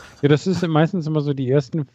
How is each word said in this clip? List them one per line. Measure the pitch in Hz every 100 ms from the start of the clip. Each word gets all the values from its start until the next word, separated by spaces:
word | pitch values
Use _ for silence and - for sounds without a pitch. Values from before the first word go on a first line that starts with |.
| - -
Ja, | 143
das | 147 190
ist | 175 175
meistens | 151 156 190 151
immer | 156
so, | 147
die | 139 127
ersten | 143 135 165 135